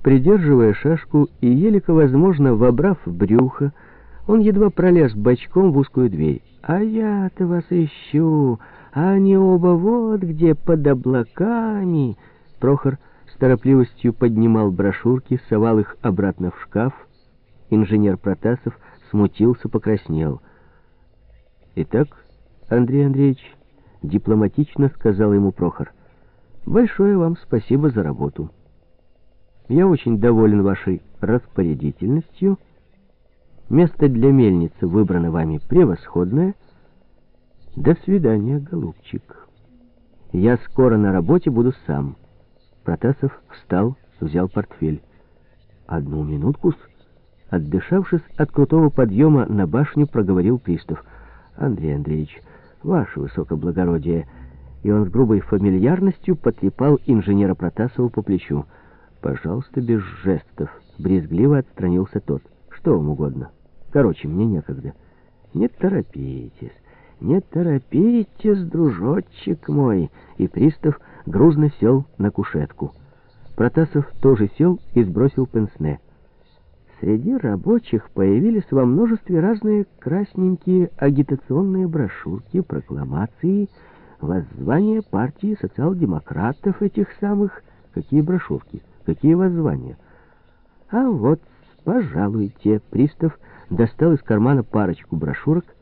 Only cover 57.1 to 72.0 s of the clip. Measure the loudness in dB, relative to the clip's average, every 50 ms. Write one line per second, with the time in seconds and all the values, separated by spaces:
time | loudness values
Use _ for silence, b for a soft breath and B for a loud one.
57.1 | 0 0 0 0 0 0 2 0 -2 -2 -4 -8 -4 -4 -6 -4 -4 -4 -4 -4
58.1 | -4 -6 -4 -2 -4 -4 -4 -6 -6 -6 -6 b b b b b b b b b
59.1 | b -8 -6 -6 -6 -6 -6 -8 -8 -8 -8 _ -8 -6 -2 -2 -2 -2 -2 -8
60.1 | -14 -8 -4 -2 -2 -2 -4 _ -10 -10 -10 -10 -10 -20 _ _ -18 -8 -2 0
61.1 | 0 0 0 -2 -2 2 2 2 2 2 0 _ -8 -6 -2 -2 0 -2 -2 -4
62.1 | -6 -8 -6 -6 -8 -8 _ _ _ _ _ -20 -18 -6 -2 0 0 0 0 -4
63.1 | -4 -4 -6 -6 -6 -10 -14 -14 _ _ _ _ _ -20 -14 -2 0 2 2 2
64.1 | 0 -2 -8 -6 -4 -2 -2 -2 -2 -4 -6 -8 -12 -12 -12 -14 -16 b b b
65.1 | b b b b b b b _ -4 -4 -4 -4 -4 -4 -4 -2 -2 -4 -6 -8
66.1 | -12 -12 -12 -10 -10 -12 -14 -16 _ -20 -20 -20 -20 _ b b b b b b
67.1 | b b -4 -2 -2 -2 -2 -4 -6 -4 -2 -2 -2 -4 -4 -4 0 0 2 2
68.1 | 2 0 -2 -4 -8 -4 0 0 0 0 -2 -4 -2 0 0 0 0 -2 -2 -2
69.1 | -2 -2 -4 -8 -16 -12 -6 -6 -6 -6 -6 -4 -2 0 0 2 0 0 -2 -4
70.1 | b b b b b -6 -6 -4 0 2 2 2 2 0 -4 -4 -4 -4 B B
71.1 | B B B -6 0 4 4 4 4 4 0 0 0 0 2 2 2 2